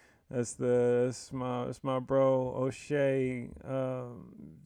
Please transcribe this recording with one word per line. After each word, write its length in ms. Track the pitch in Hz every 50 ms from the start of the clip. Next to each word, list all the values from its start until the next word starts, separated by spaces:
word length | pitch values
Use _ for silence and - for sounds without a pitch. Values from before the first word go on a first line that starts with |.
| - _ _ _ _ -
That's 220 | 131 123 120 - -
the, 520 | - 127 123 123 123 120 123 123 123 123
that's 260 | 127 123 - - - 135
my, 320 | 131 127 127 123 123 123
that's 180 | 127 127 - -
my 160 | 135 131 131
bro 540 | 127 127 135 135 135 135 131 131 127 127 -
O'Shea. 960 | 127 131 135 131 - - - 147 143 139 135 135 135 131 127 127 123 120 - - - -
Um, 680 | - 131 135 131 131 131 127 127 123 120 123 - - - - - - - - -